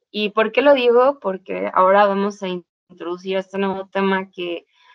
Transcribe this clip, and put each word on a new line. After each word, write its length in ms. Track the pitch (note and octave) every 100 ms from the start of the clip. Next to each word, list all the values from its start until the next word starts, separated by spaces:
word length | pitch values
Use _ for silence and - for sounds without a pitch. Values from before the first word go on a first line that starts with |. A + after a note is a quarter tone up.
| _
¿Y 180 | G#3 G#3
por 220 | A3 A3
qué 100 | B3
lo 120 | C#4+
digo? 460 | C4+ A#3+ A#3 C4 C#4
Porque 500 | G3 F#3+ - F#3 G3+
ahora 320 | - F#3 G3 G#3
vamos 360 | G3 G3+ G3+
a 40 | F#3 F3+ - _ _
introducir 480 | F3+ E3+ F3+ F#3+ F#3+
este 200 | F#3+ G3
nuevo 300 | G3 F#3+ F#3+
tema 400 | G3 G3 F#3+ F#3+
que, 340 | - F3 E3+ _ _ _